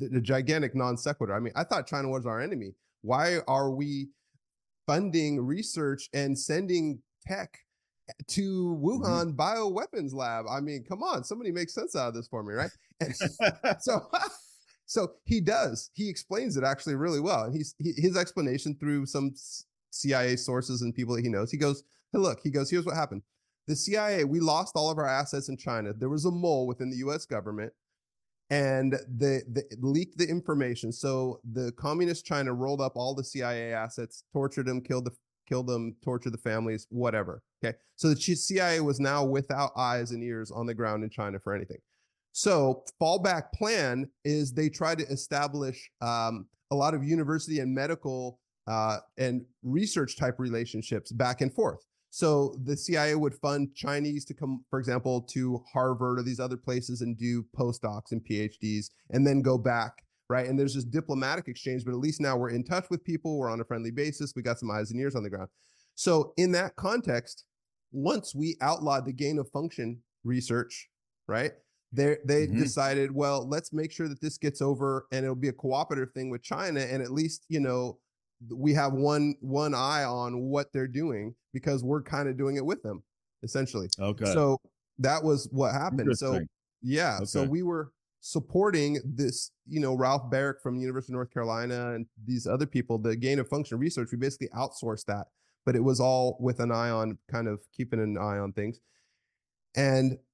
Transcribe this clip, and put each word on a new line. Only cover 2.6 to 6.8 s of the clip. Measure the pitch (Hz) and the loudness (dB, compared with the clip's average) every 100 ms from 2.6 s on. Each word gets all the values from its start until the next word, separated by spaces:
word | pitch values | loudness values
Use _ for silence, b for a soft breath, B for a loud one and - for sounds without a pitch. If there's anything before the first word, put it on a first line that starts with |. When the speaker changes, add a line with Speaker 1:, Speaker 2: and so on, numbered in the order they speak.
| 98 - _ _ | -8 -14 _ _
Speaker 1:
Why | 101 127 170 170 - | 0 2 2 2 2
are | 135 139 | 2 2
we | 131 147 139 139 _ _ _ _ _ _ _ - | 0 -2 -4 -6 _ _ _ _ _ _ _ 0
funding | 151 196 165 151 143 | 2 4 2 2 2
research | 127 170 214 165 143 139 - | 0 -2 -4 -2 -2 -2 -4
and | 135 139 139 | -2 0 0
sending | - 160 190 180 | 0 0 2 2